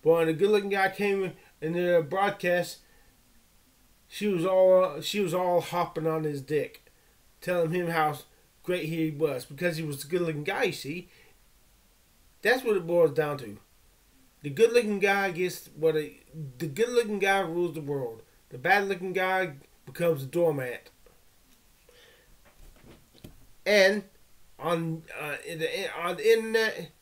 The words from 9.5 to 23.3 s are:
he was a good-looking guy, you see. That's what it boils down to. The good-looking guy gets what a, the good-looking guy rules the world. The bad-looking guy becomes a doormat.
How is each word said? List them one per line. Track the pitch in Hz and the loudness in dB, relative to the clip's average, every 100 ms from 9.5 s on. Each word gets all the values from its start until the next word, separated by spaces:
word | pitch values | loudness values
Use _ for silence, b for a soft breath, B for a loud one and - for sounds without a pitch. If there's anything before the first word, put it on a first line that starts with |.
| 139 175 160 | -4 -4 -2
he | |
was | 156 139 | -6 -8
a | 143 | -4
good-looking | 175 170 147 | -2 -2 -4
guy, | 151 214 | -6 -2
you | 214 | -2
see. | - - 175 - b b b _ _ _ _ _ _ _ _ _ _ | -4 -10 -12 -14 b b b _ _ _ _ _ _ _ _ _ _
That's | 208 262 | 2 2
what | 254 196 | 2 -2
it | 165 | 2
boils | 175 160 | 4 4
down | 135 147 143 | 4 -2 -4
to. | 113 104 _ _ _ _ _ _ _ _ | -10 -16 _ _ _ _ _ _ _ _
The | 147 | -10
good-looking | 139 226 240 214 202 | 2 4 4 2 0
guy | 196 202 196 | 0 2 -2
gets | 165 180 180 - 151 | -2 -4 -4 -16 0
what | 160 156 | 0 0
a, | 147 - _ 160 143 123 | -4 -12 _ -14 -12 -8
the | 165 | -8
good-looking | 135 240 240 220 202 | -2 0 0 0 -2
guy | 196 196 | 2 2
rules | 170 170 175 | 0 -2 -4
the | 151 | -4
world. | 143 139 120 110 b b b | -6 -6 -6 -10 b b b
The | 123 | -6
bad-looking | 170 202 196 185 185 | 2 2 2 -4 -4
guy | 185 185 190 185 135 - _ - | -2 0 0 -2 -8 -20 _ -18
becomes | 131 170 147 | -2 0 0
a | 135 | -2
doormat. | 165 170 143 127 117 - _ - _ _ _ _ _ _ _ _ b b b b - - _ - - - - _ _ - | 0 2 0 -6 -10 -14 _ -20 _ _ _ _ _ _ _ _ b b b b -20 -20 _ -20 -20 -20 -20 _ _ -20